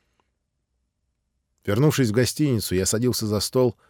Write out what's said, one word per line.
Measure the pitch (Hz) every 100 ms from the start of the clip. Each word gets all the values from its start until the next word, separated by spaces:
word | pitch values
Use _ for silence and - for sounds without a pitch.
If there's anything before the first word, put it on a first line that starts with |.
| _ _ _ _ _ _ _ _ _ _ _ _ _ _ _ _ -
Вернувшись | 104 151 - 120
в |
гостиницу, | 107 117 - 151 113 -
я | 90 95
садился | 107 123 - 107
за | 104
стол, | - 127 127 -